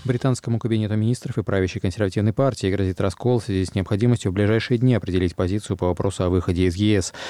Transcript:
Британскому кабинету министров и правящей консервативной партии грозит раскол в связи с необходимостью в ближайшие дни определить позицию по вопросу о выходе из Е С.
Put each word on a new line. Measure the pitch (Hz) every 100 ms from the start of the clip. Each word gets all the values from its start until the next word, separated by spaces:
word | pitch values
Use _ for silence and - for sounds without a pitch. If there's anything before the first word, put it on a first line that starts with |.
Британскому | 123 123 135 123 - 113
кабинету | 110 110 107 107
министров | 110 123 135 117
и |
правящей | 95 98 92 101
консервативной | 98 98 101 107 104
партии | 104 135 117 98
грозит | 98 95 90
раскол | 98 - 117 123
в |
связи | - 95
с | 92 101
необходимостью | 90 101 120 120 101
в |
ближайшие | 92 104 110 - 120
дни | 127 113
определить | - 90 90 -
позицию | 92 104 - 92
по | 90
вопросу | 85 101 -
о | 90
выходе | 90 90 87
из | 92
Е | 87 104 101
С. | - -